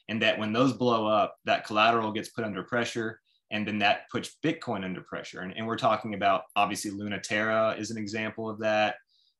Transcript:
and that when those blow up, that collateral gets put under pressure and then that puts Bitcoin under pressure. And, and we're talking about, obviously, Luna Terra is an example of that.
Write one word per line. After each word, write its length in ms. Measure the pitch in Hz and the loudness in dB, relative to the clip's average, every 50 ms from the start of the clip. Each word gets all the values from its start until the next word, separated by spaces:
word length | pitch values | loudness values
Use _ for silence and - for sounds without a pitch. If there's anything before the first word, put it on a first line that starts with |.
| _ | _
and 140 | - 107 110 | -6 -2 2
that 180 | 110 110 107 - | 2 2 2 2
when 140 | 110 107 110 | 0 0 2
those 180 | 117 131 135 | 4 4 2
blow 340 | 120 - 127 120 117 110 110 | 2 2 2 2 2 2 4
up, 300 | 107 107 104 98 - - - - | 4 4 4 4 2 -2 -4 -2
that 220 | 113 107 - - | 0 0 0 0
collateral 480 | - 110 107 107 117 117 117 110 110 104 | 0 2 4 6 6 6 4 2 0 -2
gets 160 | 107 95 - | -4 -6 -6
put 160 | - - 113 | -6 -6 -6
under 180 | 107 98 95 90 | -4 -4 -6 -6
pressure 560 | - - 139 135 123 - 120 113 110 107 - _ _ _ _ _ - 110 | -2 -2 -2 -2 -2 -2 -4 -4 -4 -6 -10 _ _ _ _ _ -8 -6
and 120 | 104 107 | -4 -2
then 100 | 104 104 104 | -2 0 2
that 300 | 101 104 - - - - | 4 4 2 2 -2 -6
puts 240 | - 117 98 - - _ - | -6 -6 -6 -8 -8 _ -2
Bitcoin 400 | 156 165 - - - 113 98 95 | -2 -2 -2 -4 -6 -6 -4 -4
under 180 | 92 90 87 | -6 -8 -8
pressure. 400 | 82 - - 71 69 - - 87 | -10 -10 -10 -10 -10 -12 -12 -10
And, 120 | 92 92 - | -10 -10 -8
and 100 | - 113 | -6 -6
we're 120 | 113 113 | -4 -2
talking 380 | 110 - 113 110 107 - 113 104 | 0 2 2 2 2 0 -4 -4
about, 260 | 95 101 98 95 92 - - - | 0 2 4 4 2 0 -2 0
obviously, 360 | 104 104 98 104 98 - 107 | 2 2 2 0 -2 -6 -6
Luna 300 | 98 98 104 104 104 95 | -6 -6 -6 -6 -6 -6
Terra 540 | - - 107 107 107 110 110 110 110 110 - | -4 -2 -2 0 0 2 2 2 2 2 0
is 140 | - 107 104 | -2 -4 -6
an 60 | 113 | -6
example 520 | 110 107 101 104 113 110 107 104 - 113 110 | -6 -6 -6 -6 -4 -6 -6 -6 -6 -8 -8
of 100 | 104 104 | -6 -2
that. 360 | 110 110 107 107 107 104 - - _ _ _ _ _ _ _ | 0 0 2 2 2 0 -2 -4 _ _ _ _ _ _ _